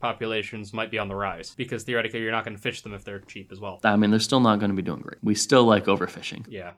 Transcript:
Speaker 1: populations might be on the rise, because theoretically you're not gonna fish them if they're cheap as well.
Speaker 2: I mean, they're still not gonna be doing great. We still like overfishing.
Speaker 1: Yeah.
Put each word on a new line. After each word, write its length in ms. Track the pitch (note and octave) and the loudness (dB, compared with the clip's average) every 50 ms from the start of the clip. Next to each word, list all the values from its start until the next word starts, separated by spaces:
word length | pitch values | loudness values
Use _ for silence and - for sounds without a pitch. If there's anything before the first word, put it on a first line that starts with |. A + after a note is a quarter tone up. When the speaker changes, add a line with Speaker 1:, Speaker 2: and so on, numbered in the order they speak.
Speaker 1:
populations 720 | - A#2+ A2+ - A#2+ A2 A2+ G#2+ G2+ - - A2 G#2 F#2+ A2 | -4 -4 -4 -4 -4 -4 -2 -4 -4 -6 -8 -12 -12 -8 -6
might 180 | A2 A2+ A2 | -6 -6 -4
be 80 | A2 G#2+ | -4 -4
on 100 | G#2+ G2 | -4 -4
the 60 | G2 | -4
rise, 400 | G2 G2+ G2 F2+ E2 E2 - - | -4 -4 -4 -4 -6 -10 -12 -10
because 260 | - C3+ B2 B2 A2+ - | -8 -8 -6 -6 -8 -6
theoretically 380 | - B2 A#2 A2+ A2+ A2+ A#2 | -2 -2 -2 -2 -2 -4 -4
you're 120 | A2+ A2 A2+ | -4 -2 -2
not 120 | A2+ A2 | -2 -2
gonna 120 | A#2 G#2+ | -4 -8
fish 240 | G2+ - B2 A#2 - - | -8 -6 -8 -8 -8 -10
them 120 | A2+ G#2 | -12 -12
if 100 | G2 - | -12 -12
they're 140 | - G2+ G2 | -12 -12 -12
cheap 340 | - - - G#2 F#2+ - G2 | -14 -14 -16 -16 -16 -16 -16
as 80 | F#2+ | -14
well. 200 | G#2 G2+ F#2 - - | -12 -12 -6 -2 2
Speaker 2:
I 120 | A2 G#2 | 4 4
mean, 140 | G#2 G#2+ G#2 | 6 6 6
they're 100 | G#2+ A2 | 4 4
still 200 | A2 - - C3 | 2 4 4 4
not 180 | B2 A2+ G#2+ G#2 | 6 6 4 4
gonna 120 | G#2 G2+ G2 | 2 0 0
be 60 | F#2+ F#2 | -2 -2
doing 180 | F#2 E2 - | -4 -6 -8
great. 180 | - - - - - | -8 -14 -12 -4 -2
We 120 | A2 G#2 | 0 0
still 300 | - - - C#3+ C3 B2 | 0 2 4 6 8 8
like 200 | A#2 A2 G2+ G2 | 8 6 6 4
overfishing. 640 | - G2 F#2+ F2+ F2+ - - - - - - A2+ - | 4 2 2 0 -4 -6 -8 -12 -12 -12 -12 -12 -14
Speaker 1:
Yeah. 240 | B2+ G2 F2+ F2 E2+ | -14 -14 -12 -14 -16